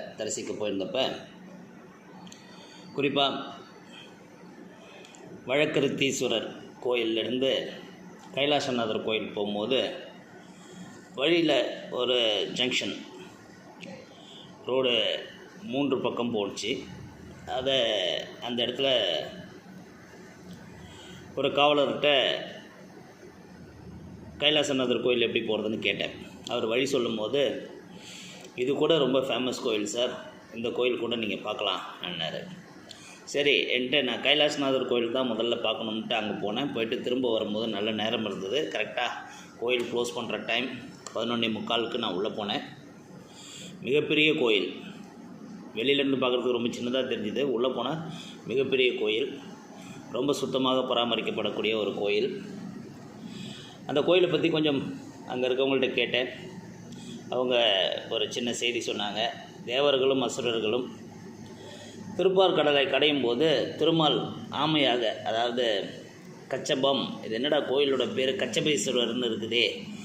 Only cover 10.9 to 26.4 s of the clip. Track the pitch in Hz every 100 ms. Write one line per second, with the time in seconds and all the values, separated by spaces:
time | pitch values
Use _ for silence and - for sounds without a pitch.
10.9 | - - - 143 170 156 135 120 - -
11.9 | 123 120 123 113 101 82 104 123 120 107
12.9 | - - - - - - - - - 87
13.9 | - - - - - - - - 131 127
14.9 | 117 101 78 - - - - 104 131 143
15.9 | 127 120 120 120 110 98 - 101 - -
16.9 | - - - - - - 127 131 135 113
17.9 | 107 90 76 - - 120 120 120 123 135
18.9 | 127 95 78 - - - - - - -
19.9 | - - - - - - - - - -
20.9 | - - - - - 139 139 147 147 131
21.9 | - 147 139 101 69 - - - - -
22.9 | - - - - - - - - - -
23.9 | - - - - - 143 151 143 135 127
24.9 | 113 123 120 117 113 113 107 104 110 107
25.9 | 87 - - - -